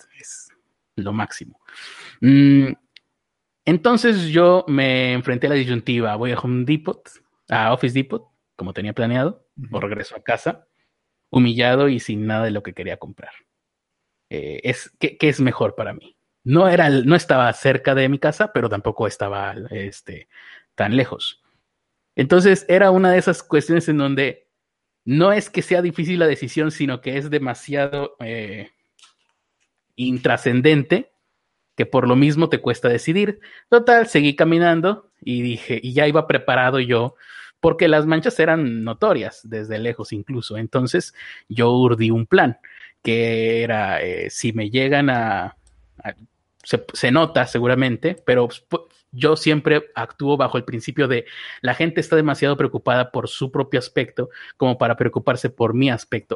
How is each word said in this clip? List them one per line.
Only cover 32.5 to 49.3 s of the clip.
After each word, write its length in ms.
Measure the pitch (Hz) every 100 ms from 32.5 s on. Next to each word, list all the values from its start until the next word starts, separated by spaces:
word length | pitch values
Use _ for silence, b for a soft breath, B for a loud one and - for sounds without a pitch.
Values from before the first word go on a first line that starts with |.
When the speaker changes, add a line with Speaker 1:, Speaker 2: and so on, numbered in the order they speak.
| -
Speaker 1:
cuesta 280 | - - 127
decidir. 500 | 120 - 180 208 202 B B B
Total, 380 | 240 233 233 226
seguí 280 | 156 147 135
caminando 760 | 165 165 175 165 180 208 _ _
y 200 | - 123
dije, 380 | 120 113 - 113
y 120 | 127
ya 140 | 131 147
iba 200 | 151 151
preparado 520 | 139 - 127 127 135
yo, 360 | 123 117 120 - B B B _
porque 280 | 165 160 170
las 180 | 151 156
manchas 340 | 160 160 151
eran 440 | 160 160 135 113
notorias 580 | 113 110 214 151 98 -
desde 360 | 110 110 107 107
lejos 340 | 117 113 104
incluso. 440 | 107 - 127 - 110
Entonces, 560 | 113 135 127 180 - - B B B
yo 220 | 113 117
urdí 400 | 123 123 113 113
un 140 | 117 113
plan, 320 | 185 147 117 B B B B
que 600 | - 113 117 113 113 117
era, 380 | 117 107 98 82
eh, 280 | 87 87 90
si 240 | - 117
me 160 | 110 107
llegan 400 | 127 135 143 143
a, 480 | 120 113 98 90 - _ _ _ _
a, 120 | - - 113 _ _ _
se, 220 | - 117 -
se 180 | - 131
nota 340 | 143 160 135 123
seguramente, 680 | 123 120 127 131 113 160 180 -
pero, 220 | 127 120
pues, 160 | - -
pu-, 200 | - - _ _
yo 240 | 127 151